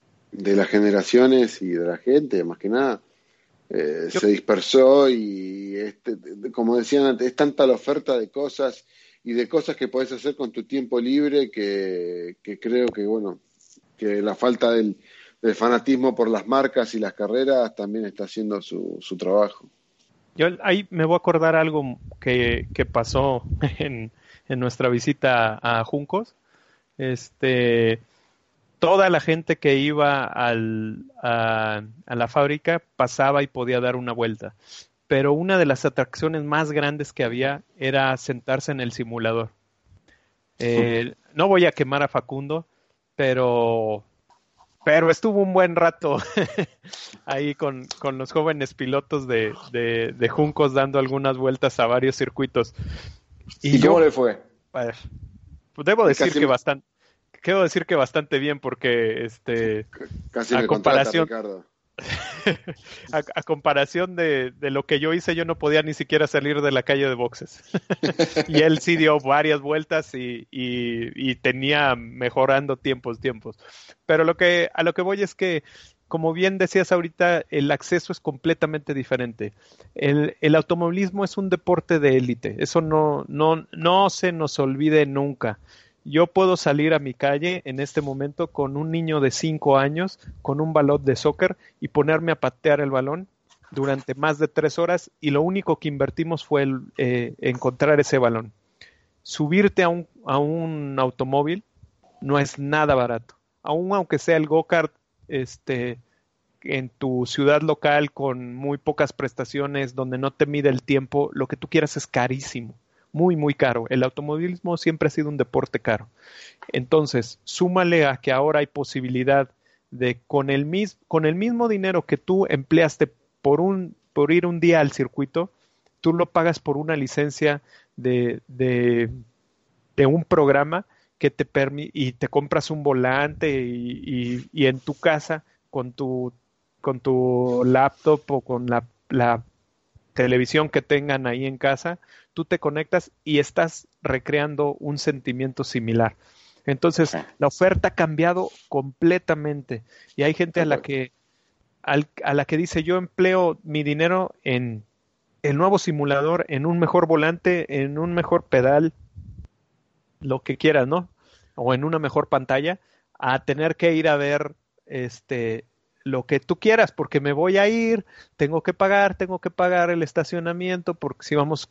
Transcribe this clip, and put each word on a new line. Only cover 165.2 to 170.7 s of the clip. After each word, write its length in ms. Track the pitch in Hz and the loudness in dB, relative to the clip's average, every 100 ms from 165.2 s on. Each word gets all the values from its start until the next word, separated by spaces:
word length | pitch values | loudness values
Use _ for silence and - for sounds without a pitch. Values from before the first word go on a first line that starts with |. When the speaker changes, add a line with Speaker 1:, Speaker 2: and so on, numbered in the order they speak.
| - 127 117 113 - _ _ _ | -8 -6 -4 -6 -10 _ _ _
Speaker 2:
lo 200 | - 131 | -6 -6
que 160 | - 139 | 0 -2
tú 160 | - 175 | 0 0
quieras, 360 | 214 226 208 | 4 4 4
porque 280 | - 147 151 | 0 -4 -2
me 120 | 143 | 0
voy 260 | 143 180 190 | 0 2 4
a 100 | 202 | 4
ir, 360 | 226 226 226 - - - - | 2 0 -2 -4 -18 -16 -4
tengo 260 | 147 160 | -2 0
que 100 | 175 | -2
pagar, 440 | 175 196 202 202 185 | 0 2 4 2 0
tengo 220 | 185 185 | -4 -6
que 120 | 175 | -6
pagar 400 | - 180 180 170 | -2 0 2 2
el 120 | 170 | 0
estacionamiento, 920 | 156 - 156 175 170 170 185 | -2 -2 -2 -4 -4 -4 -4